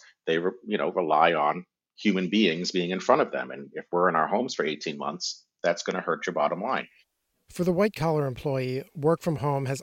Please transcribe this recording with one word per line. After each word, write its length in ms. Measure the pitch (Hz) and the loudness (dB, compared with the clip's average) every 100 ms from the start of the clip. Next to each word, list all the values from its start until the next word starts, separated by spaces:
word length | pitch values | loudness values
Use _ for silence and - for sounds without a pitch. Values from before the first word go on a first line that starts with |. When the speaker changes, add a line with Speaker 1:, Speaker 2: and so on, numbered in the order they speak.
| - _ - | -16 _ -2
Speaker 1:
they, 100 | 82 | 0
re-, 140 | 90 - | 0 -4
you 140 | - 101 | -4 -2
know, 140 | 73 | 0
rely 420 | 95 80 78 85 | 0 2 4 6
on 320 | 80 73 85 - _ _ - | 4 0 -2 -8 _ _ -4
human 340 | 104 92 90 | 0 0 2
beings 400 | 104 98 80 87 | 4 4 2 -2
being 220 | 92 87 | -2 -2
in 80 | 92 | 0
front 240 | - 135 | 2 4
of 80 | - | 2
them. 180 | 65 64 | -2 -6
And 220 | 127 71 | -10 -12
if 120 | 78 - | -14 -4
we're 180 | 87 90 | 2 4
in 60 | 82 | 4
our 120 | 76 | 2
homes 260 | 101 131 | 0 -2
for 100 | - | -2
eighteen 360 | 78 76 80 71 | -2 -2 -6 -6
months, 440 | 71 82 - - _ _ | -6 -6 -8 -10 _ _
that's 180 | 87 85 | -2 0
gonna 200 | - 92 | -2 -4
hurt 260 | 87 80 - | -2 -4 -4
your 80 | 82 | -2
bottom 260 | 76 87 | 0 -2
line. 260 | 117 101 60 _ _ _ _ _ _ | -2 -4 -6 _ _ _ _ _ _
Speaker 2:
For 140 | - | -4
the 100 | 175 | 0
white-collar 540 | 175 208 - 160 151 139 | 2 0 0 0 2 0
employee, 560 | 120 151 135 127 131 - - | -2 -2 -2 -2 -4 -8 -2
work 260 | 147 165 | 2 2
from 160 | 175 143 | 0 -2
home 280 | 147 139 131 | 0 0 -2
has 160 | 135 | -4